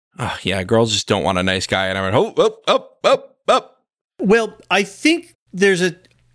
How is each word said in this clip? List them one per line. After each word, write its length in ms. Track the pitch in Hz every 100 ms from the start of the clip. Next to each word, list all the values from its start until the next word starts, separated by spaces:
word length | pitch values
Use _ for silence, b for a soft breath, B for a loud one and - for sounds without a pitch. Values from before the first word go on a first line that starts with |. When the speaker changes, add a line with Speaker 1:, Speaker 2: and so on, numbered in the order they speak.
| _ -
Speaker 1:
"Oh, 180 | - -
yeah, 200 | - 95
girls 300 | 92 113 117
just 140 | 107 -
don't 160 | 101
want 160 | 78 92
a 40 |
nice 220 | 95 92 -
guy." 200 | 95 95
And 100 | 95
I 40 |
went, 140 | 95 117
"Oh, 180 | 214 -
up, 180 | 214 - -
up, 320 | 247 - _
up, 340 | - 262 - _ -
up." 360 | 247 - _ _ _ _ -
Speaker 2:
Well, 380 | 233 226 220 - -
I 140 | 190
think 500 | 196 - 302 339 - _ _
there's 300 | 180 196 180
a, 140 | 180 175 _ _ _